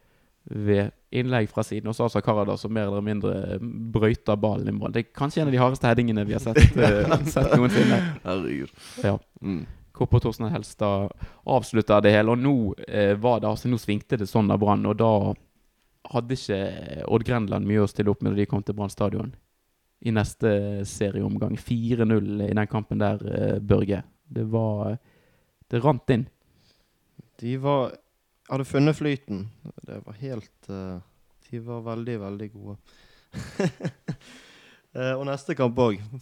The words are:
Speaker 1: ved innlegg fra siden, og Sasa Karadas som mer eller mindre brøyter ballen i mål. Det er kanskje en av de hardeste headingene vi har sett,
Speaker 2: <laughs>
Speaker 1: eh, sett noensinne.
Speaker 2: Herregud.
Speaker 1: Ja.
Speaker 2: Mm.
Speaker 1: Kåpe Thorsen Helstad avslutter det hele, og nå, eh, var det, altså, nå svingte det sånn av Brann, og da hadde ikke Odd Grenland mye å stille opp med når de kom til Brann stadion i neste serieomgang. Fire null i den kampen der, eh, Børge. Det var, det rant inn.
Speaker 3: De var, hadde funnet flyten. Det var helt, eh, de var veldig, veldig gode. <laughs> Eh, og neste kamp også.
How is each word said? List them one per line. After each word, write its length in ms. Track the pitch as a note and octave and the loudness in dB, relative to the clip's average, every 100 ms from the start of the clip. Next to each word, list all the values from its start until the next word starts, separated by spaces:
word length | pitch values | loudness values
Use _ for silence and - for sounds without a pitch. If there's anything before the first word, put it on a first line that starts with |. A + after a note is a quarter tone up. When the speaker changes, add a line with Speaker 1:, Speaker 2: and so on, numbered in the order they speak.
| _ _ _ _ - | _ _ _ _ -12
Speaker 1:
ved 460 | G#2 G#2 G2+ G2+ - _ | -4 0 2 0 -6 _
innlegg 380 | B2 B2+ B2+ G#2 | -4 0 0 0
fra 140 | - | -4
siden, 240 | G#2+ G#2+ G#2+ | -4 -6 -6
og 60 | A2 | -2
Sasa 260 | A#2+ G#2 | -2 0
Karadas 400 | G#2+ G#2+ G2+ G2 | 0 0 0 -4
som 100 | G#2 | -4
mer 120 | A2 G2+ | -4 -2
eller 140 | G2+ | -2
mindre 560 | G#2 G#2 G2 F#2+ G2 G2 | -2 -2 -2 -4 -4 -6
brøyter 760 | A#2 A2+ A2+ A2+ A2 A#2 - G#2 | -6 -8 -4 2 2 2 0 0
ballen 300 | G#2+ G2+ G#2 | 0 0 -2
i 20 | |
mål. 200 | G#2 A2 | -4 -4
Det 60 | A2 | -4
er 120 | A2+ - | -6 -4
kanskje 240 | C#3 E3 | -2 0
en 60 | D3+ | 2
av 40 | B2+ | 4
de 20 | |
hardeste 300 | B2+ C3 B2 | 4 2 2
headingene 360 | A#2+ A#2+ G#2+ G#2 | 4 2 0 0
vi 60 | |
har 60 | A2 | -2
sett, 140 | A#2 A2+ | 2 8
Speaker 2:
<laughs> 200 | - B2+ | 8 8
Speaker 1:
eh, 460 | A2+ G#2 G#2 E3 D3 | 4 4 2 2 0
sett 260 | - - C#3+ | 0 4 4
noensinne. 420 | B2 G#3 - G3+ F3 C#3+ | 4 4 4 2 0 -4
Speaker 2:
Herregud. 460 | F#2 F#2 C2+ C2+ C2+ - - - | -6 -4 -4 -6 -8 -14 -20 -4
Speaker 1:
Ja. 140 | G2+ G2+ - - | -2 -2 -6 -10
Speaker 2:
Mm. 240 | G2 F2 - - - | -6 -6 -8 -14 -16
Speaker 1:
Kåpe 280 | - B2 A#2 | -4 2 4
Thorsen 280 | A#2+ A2 A2 | 2 -2 -4
Helstad 580 | C#3 G#2+ - G#2 G2 G2+ - - - - | -4 -8 -4 0 0 -2 -8 -16 -10 -2
avslutter 540 | C3 A2 A2 - G#2 | 0 0 0 4 6
det 100 | G#2 | 6
hele, 180 | G#2+ G#2+ | 6 4
og 60 | A#2+ | 2
nå, 340 | C3+ C3+ G#2 - - | 2 2 0 -4 -6
eh, 280 | G#2 G2+ G#2 | 0 0 2
var 240 | A#2+ A2+ | 2 2
det, 80 | G#2+ | 0
altså, 180 | G#2+ B2+ | -2 -2
nå 60 | A#2+ | -2
svingte 360 | - G#2 - B2 | -2 -4 -2 -4
det 100 | G2 | 0
sånn 220 | A#2 G2+ | 2 4
av 60 | G2+ | 4
Brann, 240 | G#2 G#2 G#2 | 2 2 0
og 120 | G#2+ | 2
da 360 | A2+ G#2+ G2+ G2+ _ _ _ _ _ _ - | 4 4 2 -4 _ _ _ _ _ _ -6
hadde 320 | A#2+ A#2 C3 | -4 -2 -4
ikke 640 | - G2 G2 D#2+ - C#2+ - | -2 -2 -4 -8 -12 -10 0
Odd 140 | A2+ A2 | 0 2
Grenland 400 | B2 G2+ G2+ G2+ | 0 0 0 2
mye 160 | G#2+ | 2
å 80 | G2 | 2
stille 220 | - G2+ | 2 0
opp 80 | G2+ | 0
med 120 | G#2 G2+ | 0 0
når 80 | |
de 20 | G2+ | 0
kom 160 | G2+ | -2
til 140 | - G#2 | -4 -6
Brann 120 | G2+ | -6
stadion 380 | - G2+ G2+ B2+ - _ _ _ _ _ _ A#2+ | -4 -2 -2 -6 -12 _ _ _ _ _ _ -2
i 60 | |
neste 720 | A2 G2+ - A2+ G2+ G2+ G2+ G2+ | 0 0 0 2 2 0 -4 -8
serieomgang. 720 | - G2+ G2+ G2+ G2+ G2+ G#2+ | -4 -4 -2 -2 -2 -4 -4
Fire 480 | - A#2+ A2+ A#2+ A2 | -4 -2 0 2 4
null 380 | A2 G2+ G#2 G2+ | 2 0 -2 -2
i 80 | |
den 140 | G#2 G#2 | 0 0
kampen 320 | A2 G#2 G#2 | -4 -4 0
der, 160 | G#2 G#2 G#2 | 0 0 -4
eh, 320 | - G#2 G#2 | -2 -2 0
Børge. 440 | G#2 G2+ G2+ G2 - _ - | 2 2 2 -2 -6 _ -10
Det 160 | B2 A2 | -6 -2
var, 540 | A2+ A2 G#2 G#2 A2+ _ _ _ _ _ _ - | -2 -2 -2 -4 -6 _ _ _ _ _ _ -6
det 100 | A#2+ | 0
rant 280 | C3+ C3 - | 0 0 2
inn. 140 | A#2+ A#2+ _ _ _ _ _ _ _ _ - _ _ | 0 0 _ _ _ _ _ _ _ _ -20 _ _
Speaker 3:
De 180 | A#2 C3 | -6 -2
var, 380 | C#3 C#3 A#2+ - _ _ _ _ - | 0 2 0 -6 _ _ _ _ -6
hadde 140 | C3+ C3+ | -6 0
funnet 260 | C#3 D3 D3 | 4 4 2
flyten. 520 | D3+ C3+ - G2 G#2+ - - - | -2 -4 -6 -10 -10 -14 -20 -18
Det 160 | - G#2 - | -16 -16 -16
var 80 | |
helt, 560 | G#2+ C#3 A#2+ - _ - | -14 -12 -12 -14 _ -14
eh, 320 | G2 F#2+ F2+ - _ _ _ _ | -10 -10 -12 -16 _ _ _ _
de 100 | A#2+ | -14
var 220 | A#2 A#2 | -12 -10
veldig, 380 | A2+ A2+ A#2 A2+ | -8 -8 -6 -8
veldig 300 | G2 G2+ G#2+ | -8 -10 -12
gode. 240 | G#2+ G2+ G2+ _ _ _ _ _ | -14 -16 -18 _ _ _ _ _
<laughs> 380 | - - - F3+ - F#3+ - - - - - - - - _ _ B2 | -14 -10 -4 -4 -4 -10 -10 -12 -14 -18 -20 -20 -20 -20 _ _ -6
Eh, 160 | B2+ | -4
og 140 | C3 C#3 | -4 -6
neste 240 | C#3 - C#3+ | -6 -6 0
kamp 180 | B2+ B2 | 0 4
også. 240 | A#2+ G2 G#2+ B2+ | 2 0 -8 -14